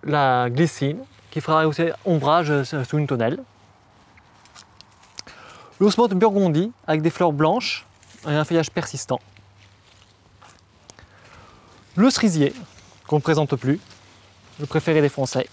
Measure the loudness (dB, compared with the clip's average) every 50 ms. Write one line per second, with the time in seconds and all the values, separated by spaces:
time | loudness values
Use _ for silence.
0 | -4 -2 0 2 2 2 2 2 0 -2 0 0 0 0 0 -4 -4 -4 -4 -6
1 | -12 -18 -20 -20 -20 -12 -12 -10 -4 0 2 2 2 2 0 0 -2 -4 -4 -6
2 | -2 0 0 0 2 2 2 2 2 2 0 0 -2 -2 -4 -6 -6 -2 -2 -4
3 | -2 -2 -2 0 0 -2 -2 -4 -10 _ _ _ _ _ _ _ _ _ _ _
4 | _ _ _ -20 _ _ _ _ _ -20 _ -20 -20 _ _ _ -20 _ _ _
5 | -20 _ _ -20 -20 -20 -20 -20 -20 -20 -20 -20 -20 -20 -2 2 2 2 4 4
6 | 2 2 2 2 2 4 4 2 2 2 2 0 -2 -2 -6 _ _ -2 -2 0
7 | 0 -2 0 0 0 0 2 2 2 2 2 0 -2 -6 -8 -8 -12 _ _ _
8 | -20 -20 -20 -14 -6 -2 -2 -2 0 0 0 0 0 0 -4 -8 -8 -6 -10 -12
9 | -6 -6 -6 -6 _ -14 -20 -20 _ _ _ _ -20 -20 _ _ _ -20 -20 -20
10 | -20 _ _ _ _ _ _ _ -20 -20 -20 _ _ _ _ _ _ _ -20 -20
11 | -20 _ -20 -20 -20 -20 -20 -20 -20 -20 -20 -20 -20 -20 -20 -20 -20 _ 0 2
12 | 2 4 4 2 0 2 2 2 0 0 0 -6 -18 -20 -20 -20 -20 -20 -20 -20
13 | _ -2 -2 -2 2 2 0 0 2 0 -2 -4 0 -2 -2 -2 -4 -16 -20 -20
14 | -20 -20 -20 -20 _ -20 _ _ _ -20 -14 -14 -12 -4 -4 -2 0 2 2 2
15 | 2 2 0 -2 -6 -4 -2 -4 -6 -6